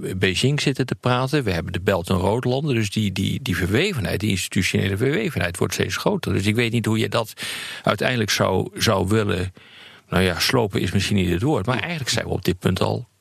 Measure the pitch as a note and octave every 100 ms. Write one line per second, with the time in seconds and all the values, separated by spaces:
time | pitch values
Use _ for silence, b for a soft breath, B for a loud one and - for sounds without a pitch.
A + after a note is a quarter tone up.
0 | - F#2 F#2+ F2+ C3 D3 D3+ C3+ B2+ -
1 | B2 B2 C3 D3+ A2 F2 F2+ F#2 G2+ F2+
2 | E2+ F#2+ F#2+ A#2+ B2 C3 D3+ A#2 G2+ A2
3 | G#2 F#2 G2+ - - F2+ F2+ A2+ G#3 D3
4 | F2 F#2+ G#2+ F#2+ - - - G#2 G2 G2
5 | C3 F3+ G3 G2 F2+ F2+ G2 - F#2+ -
6 | - G3+ F#2 G2+ G2+ A2 A#2+ A#2 A2 A2
7 | G#2 A#2 A2 B B B B B G2+ G#2
8 | - B2 G2 - G2 F#2+ - - - F#2+
9 | F#2 A2 G2+ F2+ F#2 B B B B B
10 | - F2 F#2+ E2 - C3 G#2 A2+ F#2+ G2+
11 | - G2+ F2 F2 C3+ A#2+ G#2+ B2 E3+ E3
12 | B2+ - F2+ F#2+ F#2 F2 - F#2 G#2 G#2+
13 | - _